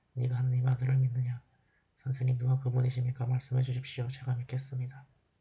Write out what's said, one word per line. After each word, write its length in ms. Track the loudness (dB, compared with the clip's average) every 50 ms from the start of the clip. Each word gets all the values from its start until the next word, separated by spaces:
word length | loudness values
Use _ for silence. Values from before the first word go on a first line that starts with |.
| _ _ -4
"네가 220 | -2 -2 0 0
하나님 320 | 0 2 2 2 2 2
아들을 280 | 2 2 2 2 2 4
믿느냐?" 440 | 4 4 2 2 0 -2 -2 -2 -6 -8 _ _ _ _ _ _ _ _ _ _
"선생님, 400 | _ -4 -4 -2 0 2 2 2
누가 220 | 2 2 2 2 2
그분이십니까? 680 | 2 2 2 2 2 2 2 0 0 0 -2 -2 0
말씀해 380 | 0 0 0 0 0 0 0 2
주십시오. 440 | 0 -2 -4 -6 -6 -6 -4 -4
제가 280 | -4 -6 -6 -4 -2 -2
믿겠습니다." 680 | -2 -4 -4 -6 -6 -6 -6 -6 -6 -6 -6 -8 -14 -20 -20 _ _ _ _ _ _